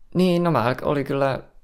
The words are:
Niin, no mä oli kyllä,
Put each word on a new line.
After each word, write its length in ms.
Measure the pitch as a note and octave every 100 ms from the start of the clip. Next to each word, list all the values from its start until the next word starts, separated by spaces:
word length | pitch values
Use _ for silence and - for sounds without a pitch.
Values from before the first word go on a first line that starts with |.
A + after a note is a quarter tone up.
| -
Niin, 280 | - F#3 F3
no 80 | F3
mä 260 | D3 A2+ B2+
oli 220 | - C#3+
kyllä, 360 | C3+ C#3 C#3 B2+ - -